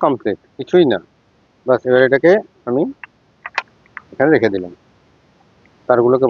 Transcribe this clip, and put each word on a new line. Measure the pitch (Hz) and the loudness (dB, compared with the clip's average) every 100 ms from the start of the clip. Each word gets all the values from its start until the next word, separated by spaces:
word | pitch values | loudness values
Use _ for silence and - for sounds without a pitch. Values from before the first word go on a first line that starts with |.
কমপ্লিট, | 160 127 110 95 _ - | -2 -2 -6 -8 _ -18
কিছুই | 131 180 156 | -2 0 2
না। | 98 - _ _ _ _ _ - | -2 -6 _ _ _ _ _ -2
ব্যাস, | 123 127 | -2 0
এবার | 127 131 | 2 2
এটাকে | 135 165 202 - _ - | 2 2 2 -2 _ -8
আমি | 127 247 - - _ _ _ - - - _ _ - _ | -4 -4 -8 -20 _ _ _ -16 -16 -16 _ _ -20 _
এখানে | - 139 151 | -2 0 2
রেখে | 110 98 | 0 -4
দিলাম, | 90 87 _ _ _ _ _ _ _ _ _ _ - | -10 -16 _ _ _ _ _ _ _ _ _ _ -2
তারগুলোকে | 123 120 127 127 | 0 2 2 2